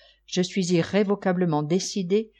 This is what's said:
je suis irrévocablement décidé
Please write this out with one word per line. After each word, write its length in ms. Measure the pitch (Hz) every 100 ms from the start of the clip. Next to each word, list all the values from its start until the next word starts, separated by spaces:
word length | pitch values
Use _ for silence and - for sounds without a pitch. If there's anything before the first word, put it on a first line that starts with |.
| - _ -
je 160 | 180
suis 320 | 180 202 175
irrévocablement 880 | 175 165 196 202 202 190 180 175 147
décidé 680 | 151 185 - 208 175 208 220 _